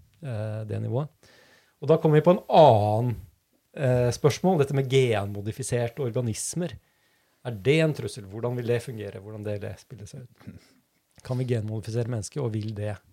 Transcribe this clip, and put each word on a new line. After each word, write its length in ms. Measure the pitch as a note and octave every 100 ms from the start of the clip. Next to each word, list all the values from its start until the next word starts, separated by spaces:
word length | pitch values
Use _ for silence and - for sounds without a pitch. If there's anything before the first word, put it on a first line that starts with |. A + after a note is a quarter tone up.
| _ _
eh, 420 | C#3+ G#2+ G#2+ G#2+
det 140 | G#2+ G#2+
nivået. 260 | A2 A#2+ D3+ _ _ _ _ _ _ -
Og 60 | C#3+
da 80 | D#3+
kommer 240 | D#3+ D3+
vi 60 | E3+
på 40 | F3+
en 80 | -
annen 720 | - C#3+ G#2+ G#2 A2 B2 A2 - _ _ _ _
eh, 360 | - C3 B2 B2
spørsmål, 480 | - D3 - F3+ F3
dette 160 | C3+
med 140 | C#3 C3
genmodifiserte 1120 | C3+ B2 G#2 G2 G2+ G#2 - C3 A#2+ A#2+ -
organismer. 720 | B2 B2 A#2 G#2 - E3 F3 A2 _ _ _ _ _ _
Er 60 | B2+
det 260 | G#2+ B2 D#3
en 140 | D#3+
trussel? 300 | - G2+ -
Hvordan 300 | G2 G#2+ B2 B2
vil 100 | A#2
det 160 | A#2+
fungere? 380 | C#3 A2+ G2+ G2
Hvordan 220 | G2+ G#2+
vil 140 | G#2 G#2
det 140 | G#2 G2
spille 260 | - G#2 G#2
seg 160 | C3+
ut? 300 | B2 _ - E2+ _ _ _ _ _ _
Kan 160 | - B2+
vi 60 |
genmodifisere 640 | B2+ A#2 G#2 A2 G#2 A2+ A#2
mennesker, 340 | A#2 - D3
og 100 | A#2
vil 200 | G#2+ G#2+
det, 220 | G#2 G#2 G#2 _